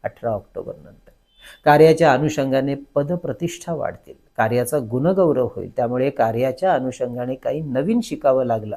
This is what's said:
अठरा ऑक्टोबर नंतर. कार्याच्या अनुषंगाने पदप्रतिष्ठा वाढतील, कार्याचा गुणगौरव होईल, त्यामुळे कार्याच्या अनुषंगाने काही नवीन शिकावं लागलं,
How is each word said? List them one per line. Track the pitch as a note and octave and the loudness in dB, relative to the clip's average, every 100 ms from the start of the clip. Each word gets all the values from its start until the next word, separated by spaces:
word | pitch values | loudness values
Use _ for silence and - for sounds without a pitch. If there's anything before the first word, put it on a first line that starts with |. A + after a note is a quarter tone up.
अठरा | - - A#2 | -12 -8 -6
ऑक्टोबर | G#2 - - - | -6 -8 -14 -12
नंतर. | D2+ C#2+ - _ _ _ _ - - | -14 -18 -20 _ _ _ _ -20 -4
कार्याच्या | D3 D3 D#3+ D#3+ D#3+ | 4 8 8 8 4
अनुषंगाने | C3 D3+ D3+ C3+ C3+ C3+ C#3 - | 4 2 0 0 0 0 -4 -4
पदप्रतिष्ठा | D3 C#3+ F3 D#3+ C3 E3+ - - | -4 -2 -4 -6 -6 -6 -8 -8
वाढतील, | D#3+ - - - - _ - | -6 -6 -8 -18 -20 _ -2
कार्याचा | A2 A#2+ A#2+ D3 A2 | 0 0 0 -2 -2
गुणगौरव | B2 D#3 F#3+ F3 C3 A#2+ - | -2 0 2 2 2 0 -4
होईल, | F#2 - | -10 -4
त्यामुळे | A#2+ B2+ C3+ | -2 0 -2
कार्याच्या | - A2+ A2+ C3 C3 F#3 | 0 -2 0 -2 -2 0
अनुषंगाने | D3+ B2+ B2 B2 A#2+ B2 | 0 -2 -4 -6 -6 -6
काही | C3+ - C#3+ | -6 -6 -6
नवीन | D3+ B2+ E3 A#3 | -4 -4 0 -2
शिकावं | - D3 C#3+ C3 | -2 -2 0 2
लागलं, | A#2+ A2+ G#2+ | 2 -2 -4